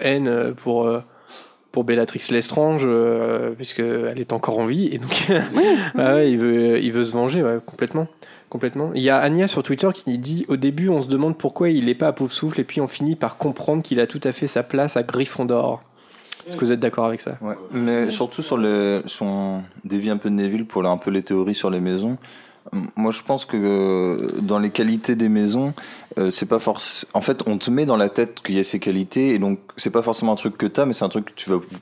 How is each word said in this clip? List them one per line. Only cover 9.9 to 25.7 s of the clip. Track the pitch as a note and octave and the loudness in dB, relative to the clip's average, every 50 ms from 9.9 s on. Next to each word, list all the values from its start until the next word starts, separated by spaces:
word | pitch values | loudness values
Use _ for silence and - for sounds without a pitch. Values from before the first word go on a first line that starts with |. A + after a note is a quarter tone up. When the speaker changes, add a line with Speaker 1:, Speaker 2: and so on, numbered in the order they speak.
| F#3 | 2
Speaker 1:
qui | - - C#3 B2 A#2+ | 0 -4 -4 -4 -4
dit, « | B2 C#3+ D#3+ E3+ - - | -2 -4 -4 -4 -2 -2
Au | C#3 C3 | -2 0
début, | C3+ C#3 C#3+ D3+ F3+ F#3+ | 0 0 0 2 0 2
on | F3 D3 | 2 2
se | C3 B2+ | 2 0
demande | C3+ C3+ D3 D#3+ D#3+ - | 0 2 2 0 0 0
pourquoi | - C3+ - - F3 E3+ | -2 -2 0 2 2 4
il | D#3+ C#3+ A#2+ A#2+ | 4 4 2 2
est | B2 | 2
pas | - D#3 D3+ | 2 2 0
à | |
Poufsouffle, | C#3+ - C#3 B2 - - - D#3 D3+ - | 2 0 -2 -4 -2 -2 -4 -2 -2 -2
et | B2+ | -4
puis | - - D#3 | -2 -2 -2
on | C#3 C3 | -2 -2
finit | - - C#3+ D3+ E3 | -2 -2 0 0 0
par | D#3+ - A2+ - - | 0 -2 -4 -4 -2
comprendre | - D3 B2+ - - - D3+ D#3+ | -4 -4 -4 -2 -2 0 0 0
qu'il | D#3+ - C3 A#2+ | 0 0 2 2
a | A#2+ | 2
tout | A#2 - D3 - | 2 0 -4 -4
à | C3+ | -4
fait | B2 - D3+ | -2 -2 -4
sa | C#3 - - | -2 -2 -2
place | A#2+ - - C3+ C#3 D3 - B2 | -2 0 0 0 0 2 0 -2
à | |
Gryffondor. » | A#2+ B2 - B2+ C3 - - - B2+ B2 B2 A#2 C3 B2+ B2 A#2 - _ _ _ - - - - - - - - - | -2 -2 -2 -2 -2 -2 -2 -4 -2 0 0 2 2 0 -2 -4 -8 _ _ _ -20 -20 -20 -20 -16 -16 -16 -16 -12
Est-ce | F3 F3 E3 | -10 -4 -2
que | B2+ | 2
vous | A#2+ | 2
êtes | A#2+ A#2 | 2 2
d'accord | A#2 A2+ - - A2+ | 0 -2 0 0 0
avec | A2+ A2+ A2+ | 0 -2 -4
ça ? | - - - - | -6 -10 -10 -8
Speaker 3:
Ouais, | A2 G#2+ G#2 F#2+ F#2 F#2 | -8 -8 -8 -10 -10 -8
mais | B2 B2 A#2+ A#2 A#2+ A#2+ A#2 G#2+ | -4 -2 0 0 2 2 0 0
surtout | G#2+ - B2+ B2 - - | 0 -2 -2 -4 -4 -8
sur | D3+ - C#3+ A#2 | -4 -2 0 2
le, | A2 G#2+ G#2 G#2 G2+ G2+ G2+ F#2+ - | 2 2 2 2 2 2 0 0 -2
si | - - - | -6 -8 -6
on | G#2+ G2+ G2 G2 G2 G2 F#2+ F#2+ F#2+ F#2 - - - | -4 -4 -2 -2 -2 -2 -4 -6 -8 -12 -16 -14 -8
dévie | F#2+ G2+ G2+ G2+ A2 | -4 -4 -2 0 0
un | G#2+ G#2 | -2 -2
peu | - G#2+ | 0 0
de | G2+ | 0
Neville | G2+ G2+ G2 G2+ A2+ A2+ | 0 0 0 -2 -2 -4
pour | A2 - F#2+ F2+ | -2 -2 0 2
un | F2+ F2+ F2 | 2 0 0
peu | - G2+ | 0 0
les | G2 F#2+ | 0 0
théories | F#2 - G2 F#2+ F#2 G2+ G#2 | 0 0 0 0 2 0 -2
sur | - - G2 | -2 -2 -2
les | F#2 F2+ | 0 0
maisons, | F2+ F#2 F#2 F#2 G2+ A#2 B2+ B2+ - - - - - - - _ - - - | 0 0 -2 -2 -2 -2 -4 -6 -10 -16 -20 -20 -20 -20 -20 _ -16 -8 -8
m-, | G2 F2+ - - | -6 -6 -6 -4
moi | G#2+ A2 A2 | -2 -2 -2
je | A2 - | -2 -4
pense | - - C#3 - - | -4 -4 -4 -4 -4
que, | - - | -4 -2
euh, | A2 G2+ G2+ G2+ G2 G2 F#2+ F#2 F#2 F#2 F2+ E2+ - - - - - | 0 2 2 2 2 2 2 2 2 2 0 0 -2 -2 -4 -4 -4
dans | - G3 G#2 G#2 | -2 0 0 2
les | G#2 G#2 | 0 0
qualités | - - A2+ A2 A2+ A2+ A2 - B2 | 0 0 0 2 2 0 0 0 0
des | A2+ A2+ A2 | 2 4 2
maisons, | G#2+ G#2+ G#2 G#2 G#2+ B2 C3+ C#3+ | 4 4 2 2 2 0 0 -2